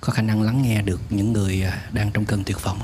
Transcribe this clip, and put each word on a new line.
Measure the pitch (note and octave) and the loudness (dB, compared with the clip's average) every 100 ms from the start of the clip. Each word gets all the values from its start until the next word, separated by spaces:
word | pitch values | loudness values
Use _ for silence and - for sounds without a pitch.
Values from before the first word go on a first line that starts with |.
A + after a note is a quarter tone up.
có | - | -2
khả | A#2 | 0
năng | A2 G#2+ | 2 2
lắng | A2 B2 | 2 2
nghe | C3 G#2+ | 2 2
được | G2+ F2+ - | 0 -2 -2
những | G#2 G2+ | 0 2
người, | A2 G2 F#2+ | 2 2 0
à, | F#2+ F2+ - | 0 -2 -4
đang | - G#2 | -2 0
trong | G2+ | 0
cơn | G#2+ G#2+ | 0 -2
tuyệt | F#2+ G2 | -2 -4
vọng. | - G2 | -2 -4